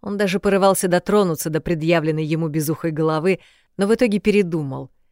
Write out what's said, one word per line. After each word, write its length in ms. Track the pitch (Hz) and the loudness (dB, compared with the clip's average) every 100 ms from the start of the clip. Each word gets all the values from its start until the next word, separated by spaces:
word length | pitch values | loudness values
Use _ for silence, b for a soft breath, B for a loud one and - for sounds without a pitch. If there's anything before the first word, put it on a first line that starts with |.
Он 160 | 202 202 | -8 -2
даже 220 | 202 190 | 0 0
порывался 480 | 208 196 196 185 190 | 2 4 4 4 2
дотронуться 640 | 180 - 208 190 156 165 | 0 2 2 2 -2 -4
до 100 | 156 | -4
предъявленной 640 | 160 170 160 170 156 156 | -2 -2 2 2 2 -2
ему 220 | 156 160 165 | -2 -2 -2
безухой 460 | 151 147 156 170 | -2 -2 -2 -4
головы, 480 | 151 160 156 170 180 b b b - | -2 0 0 0 -2 b b b -4
но 120 | 196 | -4
в 60 | |
итоге 260 | 226 247 202 | 0 0 0
передумал, 720 | 214 208 180 165 139 131 135 _ _ | 2 2 2 -2 -4 -8 -12 _ _